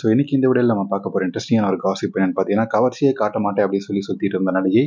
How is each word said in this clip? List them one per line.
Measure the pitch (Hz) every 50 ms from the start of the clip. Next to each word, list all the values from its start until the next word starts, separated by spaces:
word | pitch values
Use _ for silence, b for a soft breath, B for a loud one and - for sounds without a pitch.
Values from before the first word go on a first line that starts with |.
So, | - 113
இன்னைக்கு | 110 123 143 143 143
இந்த | 135 131 131
வீடியோல | 127 123 120 120 113
நம்ம | 101 98 101
பார்க்க | 98 98 98 98 90
போற | 98 95
இன்ட்ரெஸ்டிங்கான | 90 90 107 - - 117 110 104 101
ஒரு | 101 87 -
காசிப் | 95 98 - - 104 -
என்னன்னு | 98 95 92 87
பார்த்தீங்கன்னா, | - 95 92 101 104 - 113 -
கவர்ச்சியே | 104 120 127 123 - 143 139 131
காட்ட | - 110 107 - 110
மாட்டேன் | 104 101 98 101 104
அப்படின்னு | 95 98 98 98
சொல்லி | - 101 98 98 -
சுத்திட்டு | 98 - - 98 98
இருந்த | 92 95 95 90
நடிகை | 95 95 95 92 113 135